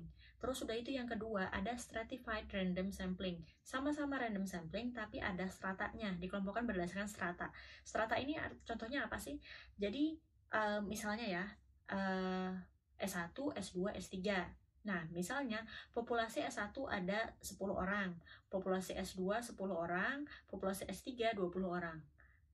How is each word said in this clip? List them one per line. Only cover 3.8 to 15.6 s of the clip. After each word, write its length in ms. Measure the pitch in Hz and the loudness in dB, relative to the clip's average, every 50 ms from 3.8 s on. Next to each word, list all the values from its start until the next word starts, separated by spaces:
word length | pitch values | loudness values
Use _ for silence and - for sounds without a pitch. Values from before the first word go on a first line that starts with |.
| 277 302 294 302 285 277 277 262 247 | 2 2 2 2 2 0 2 2 2
random 240 | 226 208 190 196 190 | 2 2 0 0 0
sampling, 480 | - 175 160 160 - 208 240 247 240 | -2 -4 -4 -2 -4 -2 -2 -2 -2
tapi 240 | 220 214 208 - - | -2 -4 -4 -4 0
ada 240 | - 208 185 180 190 190 | 0 0 2 2 0 -2
stratanya. 640 | - - - 190 196 - 208 - - 226 220 196 185 | -2 -2 -2 -4 0 0 -2 -2 -2 -2 -2 0 0
Dikelompokkan 480 | 170 180 185 - 202 196 202 196 226 240 | 0 -2 -2 0 0 0 0 0 0 2
berdasarkan 480 | 233 190 180 175 180 185 196 208 208 | 2 2 2 2 0 0 -2 -2 -4
strata. 400 | - - 190 175 175 - 175 160 - - - - - - - | -2 -2 -2 -2 0 -2 -4 -6 -6 -10 -16 -16 -16 -16 -14
Strata 320 | - - 220 220 233 233 | -2 2 2 4 4 4
ini 240 | 220 254 285 311 302 | 2 2 2 0 0
art-, 240 | - 233 240 240 - | -2 -4 -6 -8 -6
contohnya 400 | - 226 208 226 226 277 277 226 | -4 -4 -2 -2 -2 0 0 0
apa 160 | 214 220 208 | 0 -2 -4
sih? 160 | - 269 294 285 - - - - - - - | -4 -4 -6 -8 -8 -12 -16 -16 -16 -16 -4
Jadi, 400 | - 196 208 208 277 302 320 320 - _ _ _ - - - - | 0 0 0 4 4 2 2 2 -2 _ _ _ -20 -12 0 2
eh, 240 | 220 214 208 208 208 | 4 4 4 4 2
misalnya 480 | 208 185 214 208 214 208 208 226 240 208 | 2 0 -2 -2 0 0 0 0 0 0
ya, 180 | 175 175 196 208 - - - - - - - - | 0 0 0 -2 -6 -12 -20 -20 -20 -20 -6 -2
eh, 640 | - 196 196 190 190 185 185 185 185 185 185 185 185 185 185 - _ _ _ _ _ - 202 | 0 2 4 4 4 4 4 2 2 2 2 0 0 -4 -6 -10 _ _ _ _ _ -2 -2
S 160 | 190 185 175 | 0 0 0
satu, 320 | 175 180 - 254 277 294 | -2 -2 -4 -2 -2 0
S 240 | - 208 185 - 180 | 0 0 -4 -4 0
dua, 160 | 180 185 208 | 0 0 0
S 160 | - 196 185 - | 0 -2 -6 -4
tiga. 400 | - 185 180 208 202 180 170 170 - - - _ _ - - 208 | -4 -2 2 2 2 2 0 -2 -6 -14 -18 _ _ -8 -4 -2
Nah, 160 | 190 170 160 160 | 0 0 -2 -2
misalnya 480 | 170 175 180 208 254 285 285 233 214 220 | -2 -2 0 0 2 0 2 0 0 -2